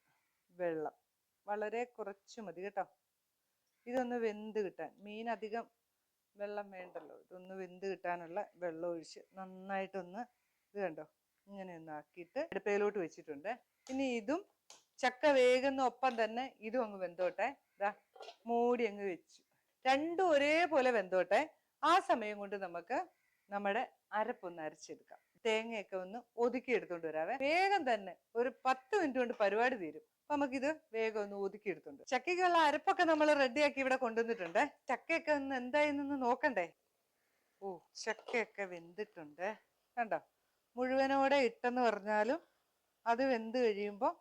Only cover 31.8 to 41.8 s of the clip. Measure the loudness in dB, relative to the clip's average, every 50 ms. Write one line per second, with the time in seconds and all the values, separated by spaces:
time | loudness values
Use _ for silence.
31.8 | -8 -14 -16 -16 -6 -4 -4 -2 0 0 0 2 4 4 6 6 6 4 4 2
32.8 | 2 0 2 4 4 4 4 6 6 6 6 6 4 2 4 2 2 2 2 0
33.8 | 0 2 2 2 0 0 0 0 0 0 -2 -4 -4 0 2 2 2 2 -2 _
34.8 | _ -4 -4 -4 -2 -2 -2 0 2 2 0 2 0 -2 -4 -4 -2 0 2 2
35.8 | 2 2 2 0 -2 -2 -2 0 2 2 2 2 2 0 0 0 -2 -4 -8 _
36.8 | _ _ _ _ _ _ _ _ _ _ _ _ _ _ _ _ -10 -10 -10 -10
37.8 | -14 _ -16 -8 -6 -6 -6 -6 -6 -4 -2 -2 -2 -4 _ -8 -8 -8 -10 -12
38.8 | -14 -12 -10 -10 -10 -10 _ -16 -18 -16 -8 -6 -6 -6 -6 -8 _ _ _ _
39.8 | _ _ _ -4 -4 -2 -4 -4 -6 _ _ _ _ _ _ _ _ _ _ -2
40.8 | 0 2 2 2 2 4 4 4 4 4 6 4 4 2 0 -2 -2 0 2 4